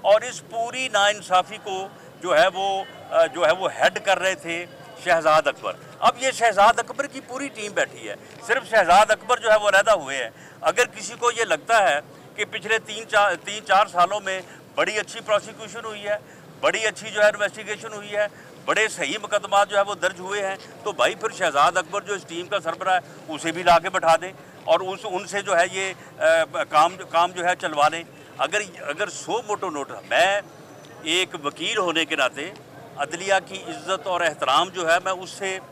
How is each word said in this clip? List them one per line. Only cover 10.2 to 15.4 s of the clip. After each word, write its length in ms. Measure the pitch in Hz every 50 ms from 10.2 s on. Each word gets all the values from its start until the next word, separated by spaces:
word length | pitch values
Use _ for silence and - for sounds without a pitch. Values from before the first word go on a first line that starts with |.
| 120 113 - - - - - - -
अगर 220 | 156 175 214 247
किसी 300 | 240 - 220 196 - 233
को 160 | - 233 240
ये 140 | 233 226 226
लगता 340 | 196 165 151 - - 233 220
है 200 | 196 170 143 147 147 - - - - - -
कि 80 | - 208
पिछले 340 | 208 214 214 185 208 220 220
तीन 260 | 220 - 214 220 226
चार, 300 | - 214 208 202 202 175
तीन 240 | 165 - 202 202 214
चार 260 | 180 - 190 196 214
सालों 340 | 190 175 175 175 180 202 214
में 220 | 190 190 190 190 170 - - - - - -
बड़ी 180 | 139 165 202 214
अच्छी 220 | 214 214 - - 226
prosecution 640 | 202 214 214 202